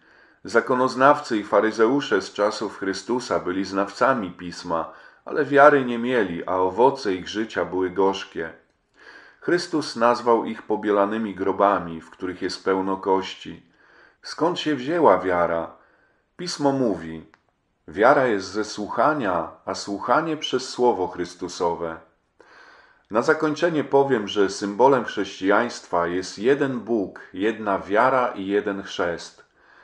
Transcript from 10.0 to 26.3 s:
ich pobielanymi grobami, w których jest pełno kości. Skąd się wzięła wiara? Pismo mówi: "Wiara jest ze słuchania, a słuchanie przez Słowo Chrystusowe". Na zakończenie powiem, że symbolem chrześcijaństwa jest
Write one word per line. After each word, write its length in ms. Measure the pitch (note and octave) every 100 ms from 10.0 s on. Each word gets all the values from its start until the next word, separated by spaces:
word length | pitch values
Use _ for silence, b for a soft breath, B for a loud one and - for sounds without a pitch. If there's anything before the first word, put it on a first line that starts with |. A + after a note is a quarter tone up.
| A#2 A#2+ A#2+ A#2 F2
ich 160 | A2
pobielanymi 720 | - G#2 G2+ G2+ G2+ A2 A2 F2+
grobami, 680 | F#2+ F#2+ G2+ F#2+ F2 E2
w 80 | -
których 320 | - F#2 F2
jest 240 | F2+ - -
pełno 320 | F#2+ F#2+ F#2+
kości. 640 | G2 F#2+ F#2 - F#2+ E2+ _ b b b b b
Skąd 380 | - - D#3+ F3
się 160 | D3+ C#3+
wzięła 420 | B2 F3 C3 F#2
wiara? 540 | F#2 F2 E2+ E2 D#2+ - b b b b b -
Pismo 340 | F3 - C#3+
mówi: 540 | C3+ B2 F2 E2 D#2+ D#2+ _ _ _ _ _ -
"Wiara 380 | E2 A2+ D3 B2+
jest 220 | G#2 F2+
ze 160 | G2+
słuchania, 880 | G#2 - G2+ - B2+ D3+ G#2 F2 D#2+ - -
a 100 | F#2+
słuchanie 640 | - G2+ - C3+ E3 D3
przez 320 | - B2+ -
Słowo 380 | - B2 G2 F2
Chrystusowe". 880 | - F2 - F2 - F2 E2 E2 D#2+ - _ _ _ B B B B B B B
Na 100 | G#2+
zakończenie 600 | D3 D#3 D#3 D3 F3 D#3
powiem, 440 | - C#3 C3+ B2 G2+
że 220 | G#2 G2
symbolem 560 | F#2+ G2+ G2+ C3 C3+ A2
chrześcijaństwa 1040 | - F#2+ - F#2+ G#2 A#2+ - - F2 F2
jest 320 | F2+ F2+